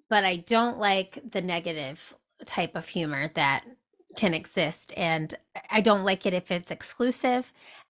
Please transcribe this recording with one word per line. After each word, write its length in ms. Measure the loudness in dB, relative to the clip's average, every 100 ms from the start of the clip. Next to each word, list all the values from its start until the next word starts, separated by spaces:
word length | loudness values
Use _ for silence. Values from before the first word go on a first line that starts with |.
| 0
But 120 | 2
I 140 | 4 0
don't 420 | 2 2 2 2
like 400 | 2 2 0 -8 -8
the 120 | -4
negative 720 | -2 -2 -4 -6 -6 -10 -16 -20 _ _
type 320 | -8 -4 -4 -4
of 100 | -6
humor 420 | -4 -2 -2 -4
that 300 | 0 2 2 -2 -18 _ _ -20 0
can 180 | 0
exist. 580 | 0 -2 0 0 -2 -6 -2
And 380 | 0 0 -2 -8 _ -16 -2
I 100 | 2
don't 240 | 4 4
like 220 | 4 2 0
it 80 |
if 160 | -2 -2
it's 180 | -4 -4
exclusive 800 | -10 -10 -2 0 0 2 0 -2 _ -20 -20 -6